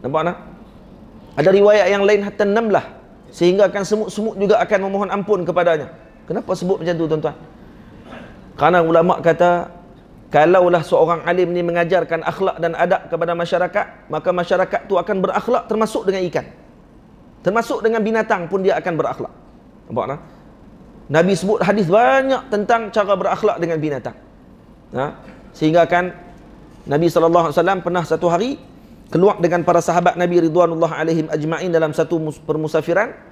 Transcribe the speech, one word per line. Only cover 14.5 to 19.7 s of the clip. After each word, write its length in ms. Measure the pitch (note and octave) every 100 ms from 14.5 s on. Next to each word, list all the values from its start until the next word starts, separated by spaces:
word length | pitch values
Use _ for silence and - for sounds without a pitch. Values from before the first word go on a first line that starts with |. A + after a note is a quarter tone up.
| F3+ F#3 F#3+ -
tu 80 |
akan 300 | F#3+ E3+ G3
berakhlak 420 | F#3 G3+ G3+ B3 -
termasuk 400 | G#3+ A3 C4 F#3
dengan 160 | F#3+ F3+
ikan. 160 | D#3 C3 - - - - - - - - -
Termasuk 400 | F3 G#3+ A3+ C4
dengan 220 | A3 A3+
binatang 420 | G#3+ A3 A3 G#3 E3+
pun 160 | F#3+
dia 160 | F#3+ D#3
akan 160 | E3
berakhlak. 380 | D#3+ C3 C3+ A#2 - - - -